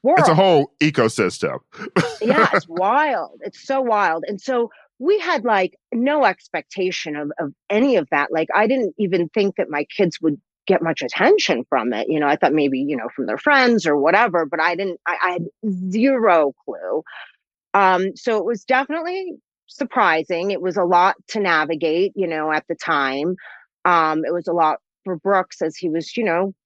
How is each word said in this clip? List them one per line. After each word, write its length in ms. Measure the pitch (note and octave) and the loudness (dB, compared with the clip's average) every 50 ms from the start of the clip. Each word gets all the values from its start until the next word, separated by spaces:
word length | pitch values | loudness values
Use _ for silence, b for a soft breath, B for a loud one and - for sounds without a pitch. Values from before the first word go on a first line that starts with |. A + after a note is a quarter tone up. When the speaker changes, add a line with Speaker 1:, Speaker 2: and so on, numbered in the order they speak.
Speaker 1:
world. 160 | - B3+ E4 F#4+ | 4 4 4 6
Speaker 2:
It's 80 | D4+ F#3 | 6 6
a 40 | D#3+ | 6
whole 380 | D#3 - F#3+ E3+ D3 C#3+ - _ _ | 6 6 6 6 4 4 2 _ _
ecosystem. 760 | D3 D3+ C#3+ - A#2 A2+ - - G2+ F2+ - - - D2 B1+ - _ _ - | 0 2 4 4 2 2 2 0 0 0 0 -2 -4 -4 -4 -6 _ _ -18
<laughs> 420 | - - - _ - - A#4+ A4 - | -16 -16 -2 _ -2 -2 -2 -4 -4
Speaker 1:
Yeah, 280 | - A#3 C4 D#4 - - - | -4 -2 2 2 0 2 0
it's 140 | D4+ - | -2 -4
wild. 720 | E3 E3 F3 F#3 G3+ A#3+ C#4+ D#4 D4+ C4 F#3 D3+ - - - - | -4 -6 -2 0 0 2 2 0 0 -2 -4 -6 -8 -12 -16 -16
It's 200 | G3+ - - - | -16 -16 -16 -8
so 120 | - C4+ C4+ | -4 -2 -2
wild. 420 | C4 A#3+ A3 G#3 G3+ E3+ D#3+ E3 - | 0 0 0 2 2 0 0 -2 -4
And 140 | - G#3 F#3+ | -8 -10 -10
so 300 | - - C4 A#3+ A#3 A3+ b b b b b | -6 -4 -2 -2 -2 -4 b b b b b
we 220 | _ B3 E4 G#4 G#4+ | _ 0 0 0 0
had, 240 | E4 F4 E4+ C4+ G#3 | 0 -2 -2 -2 0
like, 340 | B3 G#3+ G3 F#3 F#3 _ _ _ _ - | 0 0 0 0 -2 _ _ _ _ -4
no 320 | A3+ A#3+ C4+ D4 D4+ C4 | -2 0 0 2 2 2
expectation 920 | G3+ F#3 _ _ _ - D#3+ - _ - G3+ F#3 F#3 E3+ - - D#3+ D3 | 2 0 _ _ _ -10 -10 -10 _ -6 -4 -4 -4 -4 -6 -8 -8 -8
of, 160 | D3 D3 D3 - | -6 -8 -8 -8
of 160 | - E3 C#3+ C#3+ _ _ _ | -8 -10 -10 -10 _ _ _
any 260 | G3+ G#3+ B3+ C#4+ B3 | 0 2 2 4 2
of 100 | F#3+ D3 _ | 0 0 _
that. 220 | D#3 C#3+ C#3+ - | 0 -2 0 0
Like, 160 | - D#3+ E3 - - | -2 -2 -2 0 0
I 100 | G3 G#3+ | 0 2
didn't 300 | G#3+ C4+ C4 A#3 F#3 - | 2 2 0 0 -4 -2
even 320 | - G#3 F3+ F3+ F3 F3 D#3+ | -4 -2 0 0 -2 -2 -2
think 280 | - A3+ G3 G3+ - | 0 0 0 0 0
that 120 | - F#3 - | -4 -4 -4
my 160 | D3+ D3 D3+ _ - | -4 -6 -6 _ -2
kids 240 | - G3+ E3+ - - | 0 0 0 0 -2
would 200 | D#3+ D#3+ D3 - _ _ _ _ _ | -2 -2 -2 -2 _ _ _ _ _
get 160 | - F#3+ - | 0 0 2
much 220 | - E3 D#3+ - - | 2 -2 -4 -4 -6
attention 600 | A#2+ - - F#3+ C#4 G#4 G4+ - - D#3+ A#2 - _ | -6 -2 0 4 4 4 4 2 0 -2 -2 -2 _
from 240 | D3+ B2+ A2 B2 A#2 | -2 0 0 0 -2
it. 140 | G#2 - - | -2 -2 -2
You 100 | D#3+ D#3 | -2 0
know, 60 | D3 | 2
I 120 | C#3+ D3 | 0 2
thought 160 | - - C#3+ D3 | 2 2 2 2
maybe, 260 | D#3 C#3+ C#3 C3+ B2+ | 2 0 0 0 -2
you 180 | C#3 C#3+ D3+ | -4 -4 -4
know, 120 | B2 A2+ A#2 - | -6 -6 -8 -8
from 120 | - C3 | -8 -6
their 100 | G#2+ A2 | -4 -6
friends 480 | - - D4 C#4+ C4+ B3+ A#3+ A#3 G#3+ D#3 | -2 2 2 4 4 4 4 2 2 2
or 100 | E3 D3 | 0 0
whatever, 520 | C#3+ C#3 D#3 F3 G#3 A#3+ A#3 E3 F3 D#3+ | 2 4 4 4 4 2 2 2 -2 -2
but 120 | C#3+ E3 D#3+ | -2 -2 0
I 160 | D#3+ F3 F3 | 0 0 0
didn't, 240 | E3+ G3 F#3+ E3+ - _ | -2 -4 -6 -6 -6 _
I, 120 | E3+ E3+ - | -6 -4 -2
I 100 | - F3+ F3+ | -2 -4 -2
had 120 | F3 E3+ F#3+ _ _ - G#3+ F#3+ F3+ F#3 F#3 | -4 -8 -10 _ _ -6 -6 -4 -4 -6 -4
zero 600 | F3+ A3 A#3 C#4 C4+ B3 A3 G#3 F3 E3 D3+ C#3 - _ _ | -2 2 2 2 2 2 4 4 4 4 4 0 -2 _ _
clue. 380 | - A2 E2 F2+ F#2 A2 D#3 D#3+ B B B B B B B _ _ _ _ _ _ - | -14 -12 -10 -8 -6 -6 -6 -6 B B B B B B B _ _ _ _ _ _ 0
Um, 400 | G3 G3 F#3+ F#3 F3+ F#3+ F#3+ - | 2 4 4 4 2 0 -4 -6
so 220 | - - B3 A3+ | -6 -4 -2 -2
it 80 | G#3+ E3+ | 0 0
was 180 | G3+ A#3+ F#3+ - | -2 -4 -4 -2
definitely 680 | - C4 B3+ C#4 C4 D4 E4+ D#4+ F4 F4+ G4 F#4+ F4+ - - _ _ _ _ _ | 0 0 0 0 -2 -6 -6 -6 -6 -6 -6 -8 -10 -12 -16 _ _ _ _ _
surprising. 840 | _ - - C#4 A#3+ - C4 G#3+ F3+ D#3+ D#3+ D#3 - F3+ E3 F3+ G3+ | _ -8 -8 -8 -2 2 2 4 4 4 0 -2 -2 -4 -4 -2 -4
It 120 | G3 C#3+ | -4 -4
was 160 | F3 F#3 E3 | -4 -4 -2
a 60 | G3 F3+ | 0 0
lot 320 | F3 E3+ F3+ F3+ G3 - _ _ - | 4 4 4 4 4 2 _ _ -8
to 100 | - A3 | -6 -2
navigate, 760 | G3+ F#3 E3 D#3 D#3 C#3+ E3 D3 D#3+ D#3+ D#3 F3 F#3+ G3+ _ | 0 2 2 0 0 0 -2 -2 -2 0 0 0 0 -2 _
you 100 | G3+ F#3+ | -4 -4
know, 260 | E3+ E3 D#3 D#3 D#3 | -2 -2 -4 -2 -2
at 140 | D#3 D#3 - | -2 -4 -4
the 80 | - E3+ | -6 -10
time. 600 | - - - D#3+ C#3+ C#3 C3+ C3 C#3 D3 F3 F#3 B B B B B B B _ _ _ | -8 -4 -2 0 0 0 -2 -2 -2 -4 -4 -4 B B B B B B B _ _ _
Um, 400 | F3+ F3+ E3+ D#3+ D#3 D#3 D#3+ D#3 | 2 2 4 2 2 0 -2 -2
it 80 | - E3+ | -2 -4
was 140 | F3 E3 | -4 -4
a 60 | F3 E3+ | -2 0
lot 260 | F3 D#3+ D#3 C#3 - _ _ _ _ _ | 2 2 2 0 -2 _ _ _ _ _
for 140 | F#3+ F3+ | -8 -8
Brooks 440 | D#3+ _ F#3+ G3+ F#3+ F3+ _ - - | -4 _ 0 2 2 0 _ -6 -6
as 140 | E3+ E3 D#3+ | -6 -6 -6
he 140 | - F3+ E3+ | -4 -6 -4
was, 280 | D3+ E3+ E3 - - | -4 -4 -6 -6 -6
you 60 | A#3+ A#3 | -4 -2
know 320 | F3+ E3 E3+ F#3+ G3 F#3+ _ _ | 0 0 0 -2 -2 -6 _ _